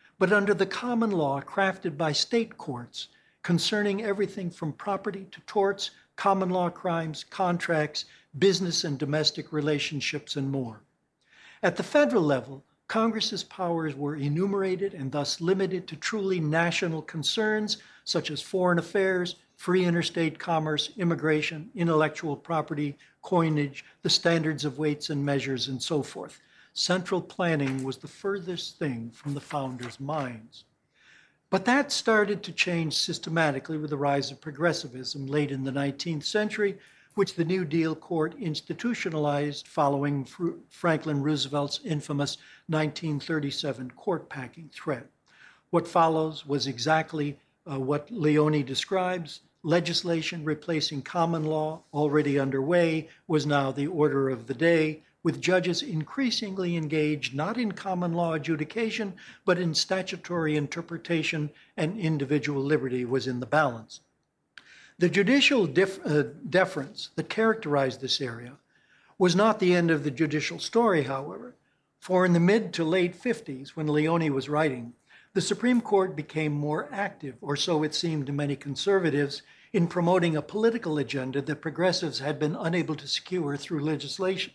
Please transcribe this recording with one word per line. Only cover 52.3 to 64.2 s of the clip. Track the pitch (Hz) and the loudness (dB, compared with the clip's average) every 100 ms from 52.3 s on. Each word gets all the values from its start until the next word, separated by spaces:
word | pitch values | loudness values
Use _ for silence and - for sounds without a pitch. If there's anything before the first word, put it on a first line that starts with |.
| 139 | 2
underway, | 131 135 139 175 165 160 156 - - | 2 0 2 4 4 2 -4 -12 0
was | 156 143 | 0 4
now | 143 135 | 2 2
the | 135 147 | -2 -2
order | 165 151 139 135 | 2 2 4 0
of | 120 117 | -2 -6
the | |
day, | 123 165 165 156 156 - _ | 2 4 6 4 -2 -12 _
with | 165 135 | -2 0
judges | 170 185 180 165 | 2 2 2 -2
increasingly | 285 156 147 - 254 - 208 190 175 170 | -2 -4 -4 -2 -2 0 -4 -4 -2 -2
engaged | 156 156 151 147 127 | 0 2 2 0 -4
not | 135 175 233 | -4 -2 -2
in | 220 | -2
common | 175 196 180 175 | -4 -4 -2 0
law | 170 170 | 0 0
adjudication, | 160 143 151 156 226 226 226 202 175 - - | 0 -2 -2 -4 -4 -4 -2 -6 -8 -18 -4
but | - 180 | 0 2
in | 170 | 2
statutory | 147 - 190 185 185 - 170 156 151 | 0 0 -2 -4 -8 -4 -2 2 0
interpretation, | 143 170 170 170 - 165 151 160 147 - _ - | -2 -6 -8 -8 -2 -2 0 -2 -4 -8 _ -4
and | 156 214 | -2 0
individual | 160 151 135 147 147 139 | -2 0 2 0 0 -2
liberty | 139 151 127 127 | 2 2 2 -2
was | 123 131 123 | 0 -2 -2
in | 123 | -4
the | 123 | 2
balance. | 151 143 117 110 - _ _ | 2 2 0 -10 -20 _ _